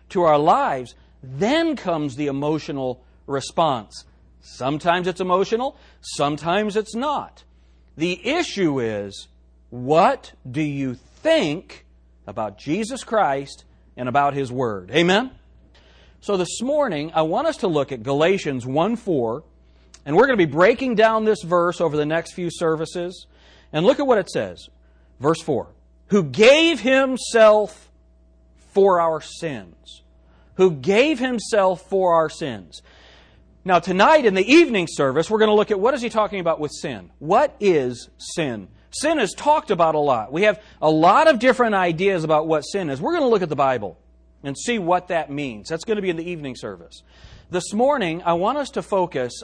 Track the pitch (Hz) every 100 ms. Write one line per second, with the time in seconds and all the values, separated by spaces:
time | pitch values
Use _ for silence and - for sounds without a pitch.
0 | _ 190 170 151 156 240 269 135 120 -
1 | _ _ 131 135 202 311 330 262 - 160
2 | 147 120 147 135 147 156 - 143 131 123
3 | _ _ - 139 - - 160 123 101 -
4 | - _ _ _ - - 127 151 175 175
5 | 180 175 185 180 190 226 269 - - _
6 | - - 143 147 160 190 214 202 208 226
7 | 285 269 90 - _ _ _ _ _ -
8 | 170 180 226 330 320 202 170 135 113 104
9 | 101 - - _ _ _ _ 120 123 156
10 | 220 277 - - 131 123 151 139 135 120
11 | _ _ 302 320 175 160 - - _ _
12 | _ _ - 101 107 101 135 180 220 262
13 | - 220 165 139 139 - _ _ _ -
14 | 127 135 143 139 131 123 120 101 92 143
15 | 175 196 262 - _ _ _ _ _ _
16 | _ _ - 196 175 - 240 294 269 151
17 | 156 160 156 202 320 - 208 151 135 127
18 | 110 139 165 196 156 131 120 139 185 233
19 | 202 151 113 127 - _ _ _ _ -
20 | 139 160 269 233 165 139 190 247 262 214
21 | 220 226 214 208 165 175 170 170 170 151
22 | 147 165 160 - 175 - 165 160 160 180
23 | 175 180 - _ _ _ _ 151 190 285
24 | 277 220 175 151 101 85 - _ _ _
25 | _ _ 135 160 - 120 - _ _ _
26 | _ 202 151 127 220 302 330 285 214 262
27 | 269 262 - 233 220 214 208 - _ _
28 | _ _ _ _ _ _ _ 196 196 180
29 | 165 156 - - 165 123 90 80 - -
30 | _ _ _ _ _ - 185 147 131 202
31 | 294 269 254 240 - 214 190 175 - 196
32 | 185 165 156 - 156 107 82 - _ -
33 | - - _ _ _ _ 185 175 180 185
34 | 233 311 240 190 202 311 320 214 165 -
35 | 139 131 165 214 220 208 202 202 220 285
36 | 233 220 208 202 170 160 147 - 165 110
37 | 87 _ 147 214 302 - 202 160 123 120
38 | - _ - - 147 113 92 - _ -
39 | 294 320 202 - 285 302 294 180 165 156
40 | 147 120 107 151 214 196 - - 156 156
41 | 165 240 320 247 254 254 233 202 180 160
42 | 196 185 156 156 160 156 - 202 170 135
43 | 220 339 262 220 180 139 135 127 101 -
44 | _ _ _ _ 143 139 - 233 170 180
45 | 180 170 143 143 139 107 95 170 - 208
46 | 190 165 165 170 143 120 117 90 82 -
47 | _ _ - - _ 175 170 208 262 294
48 | 175 160 175 170 196 285 277 214 - 196
49 | 175 147 123 -